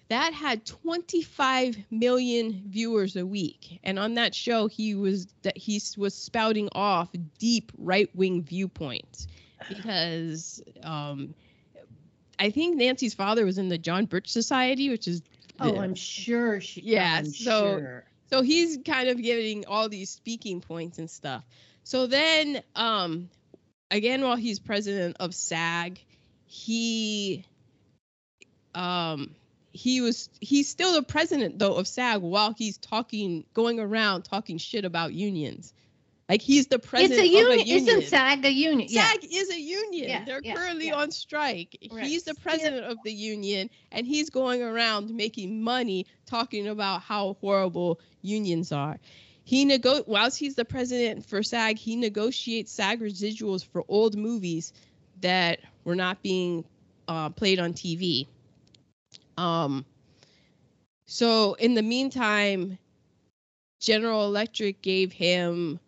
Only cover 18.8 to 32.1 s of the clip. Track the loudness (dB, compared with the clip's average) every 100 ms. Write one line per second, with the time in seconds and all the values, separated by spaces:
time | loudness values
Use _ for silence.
18.8 | -2 0 0 0 0 0 0 -4 -4 -2
19.8 | -2 -4 -12 -12 -10 -8 -6 -8 -8 -10
20.8 | -10 -10 -12 -10 -10 -10 -12 _ _ _
21.8 | -4 -2 2 2 4 2 0 -4 -6 -4
22.8 | 0 0 -2 -4 -8 _ _ -20 _ _
23.8 | -2 0 2 2 0 0 -2 -4 -4 -4
24.8 | -2 -2 -4 -4 -8 -6 -6 -2 0 -2
25.8 | -4 -10 _ _ _ _ _ -12 -4 -2
26.8 | 0 -2 -2 -2 -4 -6 -10 _ _ _
27.8 | _ _ _ _ _ _ _ _ _ -8
28.8 | -4 -2 -2 -4 -8 -14 _ _ _ -4
29.8 | 0 2 2 -2 -6 -10 2 2 2 0
30.8 | 2 2 2 0 2 2 0 2 2 2
31.8 | -2 -2 0